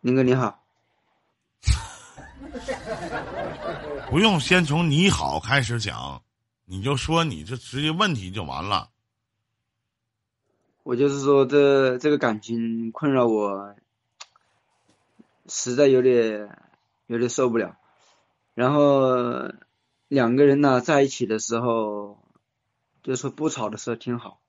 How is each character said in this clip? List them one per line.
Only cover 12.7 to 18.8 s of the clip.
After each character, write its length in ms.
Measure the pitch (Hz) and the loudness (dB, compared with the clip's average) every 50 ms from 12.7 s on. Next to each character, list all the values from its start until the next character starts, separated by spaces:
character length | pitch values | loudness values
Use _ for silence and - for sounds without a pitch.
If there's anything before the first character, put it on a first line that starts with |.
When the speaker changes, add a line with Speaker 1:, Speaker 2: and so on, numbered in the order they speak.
| 113 113 113 113 | -4 -6 -6 -8
Speaker 1:
困 220 | 110 - - 147 139 | -8 -4 -2 0 2
扰 140 | 131 123 | 2 2
我， 500 | 117 110 107 104 101 98 98 101 101 101 _ _ _ _ _ _ _ _ _ - _ _ _ _ _ _ _ _ _ _ _ _ _ _ _ _ _ _ _ - _ _ _ _ | 2 2 0 0 -2 -4 -6 -10 -14 -18 _ _ _ _ _ _ _ _ _ -20 _ _ _ _ _ _ _ _ _ _ _ _ _ _ _ _ _ _ _ -20 _ _ _ _
实 300 | _ - - - 127 123 | _ -10 -8 -6 -4 2
在 100 | 123 143 | 4 4
有 160 | 139 135 127 127 | 6 6 6 6
点， 560 | 131 127 120 113 110 107 104 104 104 - - _ _ _ _ _ _ _ _ _ | 6 4 4 2 2 -2 -6 -10 -14 -18 -20 _ _ _ _ _ _ _ _ _
有 120 | _ 117 117 | _ -4 -2
点 120 | 120 123 | -2 -2
受 180 | - - 135 123 | 0 0 0 2
不 60 | 113 | 2
了。 200 | 117 104 87 90 _ _ _ _ _ _ _ _ _ _ _ _ _ _ _ _ | 0 -2 -2 -6 _ _ _ _ _ _ _ _ _ _ _ _ _ _ _ _
然 180 | - 123 127 143 | -2 0 2 4
后 800 | 147 | 4